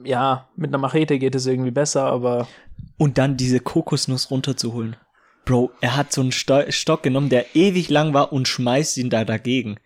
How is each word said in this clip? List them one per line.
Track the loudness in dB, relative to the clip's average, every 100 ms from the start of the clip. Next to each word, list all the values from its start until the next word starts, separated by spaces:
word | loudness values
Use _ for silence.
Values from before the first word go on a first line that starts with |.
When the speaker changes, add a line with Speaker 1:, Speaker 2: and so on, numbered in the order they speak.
Speaker 1:
ja, | -4 0 0 -2 -6 -8
mit | -4
einer | -2
Machete | 0 0 2 2
geht | 0 -2
es | 0
irgendwie | 0 0
besser, | 0 0 0 0
aber | 0 0 -2 -4 -10 -20 -18 -18 0
Speaker 2:
Und | 0 2
dann | 0 0
diese | 0 0
Kokosnuss | 0 -2 0 -2 -2 -4 -2
runterzuholen. | -4 -4 -4 -4 -4 -8 -10 _ _ _ _ 0
Bro, | 2 2 -2
er | -2 -2
hat | -2
so | -2
einen | -2
Sto-, | -2 2 2 2
Stock | -2 0 0
genommen, | 0 0 2
der | 2 2 2
ewig | 4 2 0
lang | 0 2 2
war | 2
und | 0 -2
schmeißt | -2 0 0 0 -2
ihn | -2
da | 0 0
dagegen. | -2 0 -2 -2 -8